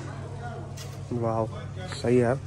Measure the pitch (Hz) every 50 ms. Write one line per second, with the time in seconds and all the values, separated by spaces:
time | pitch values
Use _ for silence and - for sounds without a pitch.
0 | - - - - - - - - - - - - - - - - - - - -
1 | - - 123 120 117 113 113 113 113 110 - 87 - - - 95 92 - - -
2 | - 120 123 123 120 117 127 143 -